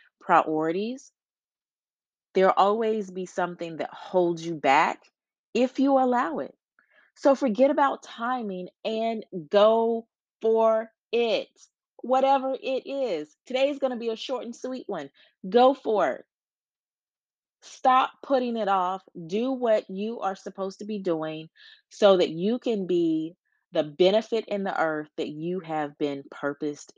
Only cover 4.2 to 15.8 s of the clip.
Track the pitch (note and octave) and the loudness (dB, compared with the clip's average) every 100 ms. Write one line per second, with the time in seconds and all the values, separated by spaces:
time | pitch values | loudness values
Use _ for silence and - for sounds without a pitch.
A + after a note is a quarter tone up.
4.2 | F3 E3 E3 D#3+ C#3 C#3+ F#3 - _ _ | 2 0 -6 -2 2 4 2 -2 _ _
5.2 | _ _ _ A3+ C4 - C4+ C4+ B3+ A#3+ | _ _ _ -2 0 0 2 2 2 0
6.2 | D#4 B3 B2+ - _ _ _ _ _ _ | -2 -6 -10 -14 _ _ _ _ _ _
7.2 | C#4+ C4+ C4+ G3+ C#4 D4+ C#4 - - - | 2 4 2 4 2 4 0 0 -10 -8
8.2 | A#3 B3+ G#3+ F#3 F3+ _ G#3+ A3 A3+ A3 | -6 -4 -6 -8 -10 _ -6 -4 -4 -6
9.2 | - F#3 D3 G3+ G#3+ A3+ A3+ A#3 A3+ _ | -8 -12 0 6 6 6 2 -2 -6 _
10.2 | _ _ A3 A3+ A3+ A3 A#3 _ _ A#3 | _ _ 2 4 4 2 -2 _ _ -2
11.2 | A#3 E3+ - _ _ _ _ - A#3 C4 | 0 -2 -4 _ _ _ _ -14 0 2
12.2 | C4+ C4+ C4 C4+ - C4 - C#4 B3 D#3+ | 4 2 0 -6 -4 -6 -4 -4 -4 -4
13.2 | D3+ _ - B3+ C#4 C#4 C4 A#3+ A#3 A3 | -8 _ -6 0 0 0 -4 -4 -6 -6
14.2 | - B3 A3 A3+ B3+ B3+ - F3 C#3+ _ | -6 -8 -8 -10 -10 -10 -8 -10 -10 _
15.2 | _ _ F#3 A#3 B3+ C4+ | _ _ 0 6 6 4